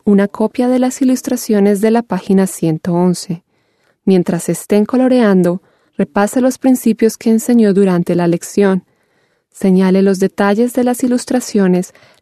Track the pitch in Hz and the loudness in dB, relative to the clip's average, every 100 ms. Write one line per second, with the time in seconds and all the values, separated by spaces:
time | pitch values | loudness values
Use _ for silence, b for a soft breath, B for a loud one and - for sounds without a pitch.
0 | - 196 202 - 220 - 247 254 254 - | 2 2 2 -2 -4 -2 0 0 -2 0
1 | 254 254 - 254 - 208 196 202 220 233 | 0 0 -2 -6 -2 2 2 2 0 0
2 | 233 185 - 190 190 - 165 160 - 170 | -2 -6 0 0 0 -2 -4 -2 -2 0
3 | 180 175 - 170 _ _ _ _ _ _ | 0 -2 -6 -12 _ _ _ _ _ _
4 | - 190 175 170 - 170 - 208 214 247 | 0 0 0 -4 -4 -6 -2 -2 0 0
5 | 254 254 214 190 175 180 _ _ _ - | 2 2 2 2 2 -2 _ _ _ -6
6 | 196 202 208 262 254 254 262 254 226 220 | -4 -2 -2 0 -2 0 0 0 0 0
7 | 226 - 226 226 - 240 214 190 196 175 | 0 0 -2 0 2 2 2 2 2 0
8 | 175 175 170 170 - - 202 190 - _ | 0 -2 0 -2 -4 0 0 0 -4 _
9 | _ _ _ _ _ - 196 185 190 190 | _ _ _ _ _ -4 0 2 2 2
10 | 196 185 190 - 202 208 247 262 247 247 | 2 0 -2 0 0 0 0 0 -2 -2
11 | 247 247 - 254 - 208 185 180 185 _ | -2 -2 -2 -6 -2 0 0 0 -2 _
12 | b b | b b